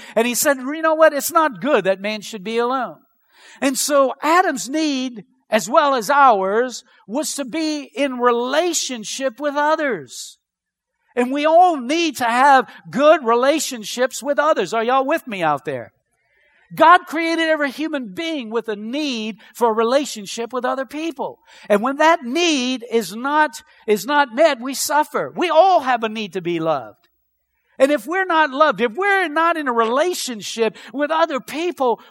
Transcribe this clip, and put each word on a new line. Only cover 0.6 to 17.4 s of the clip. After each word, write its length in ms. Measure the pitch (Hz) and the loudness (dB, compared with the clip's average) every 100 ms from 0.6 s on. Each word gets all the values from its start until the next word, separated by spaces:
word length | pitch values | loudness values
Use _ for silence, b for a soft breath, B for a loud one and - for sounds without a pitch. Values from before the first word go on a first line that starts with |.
| 254 320 | -4 -2
know 120 | 320 | 0
what? 180 | 311 320 | 4 4
It's 200 | 285 - | 4 0
not 280 | 320 311 185 | 0 0 -2
good 240 | 247 247 | 0 2
that 160 | 185 190 | 2 -2
man 220 | 202 214 | -4 -8
should 220 | - 220 | -10 -12
be 140 | 190 226 | -6 -2
alone." 440 | 240 262 214 - _ _ b b b b | -2 -2 -6 -10 _ _ b b b b
And 180 | 269 254 | -4 -2
so 360 | - 285 262 - | 0 2 2 0
Adam's 480 | 294 349 370 262 202 | 2 4 2 -2 -4
need, 560 | 311 311 262 254 220 - _ _ | -2 -2 -2 -6 -10 -18 _ _
as 200 | 214 165 | -2 2
well 260 | 320 285 262 | 2 4 2
as 140 | 202 | 2
ours, 760 | 285 269 202 190 220 254 220 b b - | 4 6 6 2 0 -2 -6 b b -8
was 260 | 254 285 - | -6 -6 -6
to 80 | |
be 480 | 269 320 311 302 254 247 | -6 -4 -4 -4 -6 -4
in 240 | 277 254 | -4 0
relationship 1200 | 247 233 247 294 349 311 - 247 202 - 269 220 | 2 2 0 0 0 -2 -6 -8 -10 -6 -6 -4
with 140 | 294 285 | -4 -2
others. 840 | 294 311 285 180 127 - - - _ _ _ _ _ _ _ 240 | 0 0 -2 -4 -8 -16 -18 -20 _ _ _ _ _ _ _ -4
And 160 | 247 | -2
we 120 | 285 302 | 0 4
all 300 | 330 359 294 | 6 6 4
need 420 | 240 330 330 233 | -2 -2 -2 -2
to 80 | 233 | 0
have 460 | 247 285 262 208 B 165 | 4 6 6 4 B -8
good 360 | 180 302 330 226 | 2 4 4 4
relationships 1000 | 240 269 311 - 240 190 240 254 - | 2 2 0 -2 -8 -8 -4 -4 -2
with 160 | 269 285 | -4 0
others. 340 | 302 269 170 | 0 0 -2
Are 100 | 226 | -2
y'all 220 | 226 269 269 | 0 0 0
with 220 | 320 254 | -2 -4
me 160 | 196 | -2
out 220 | 156 143 156 | 0 0 -4
there? 260 | 131 104 _ _ _ _ _ _ _ _ | -8 -10 _ _ _ _ _ _ _ _
God 320 | 170 320 359 - | 2 6 6 4
created 420 | 311 330 330 | -4 -2 0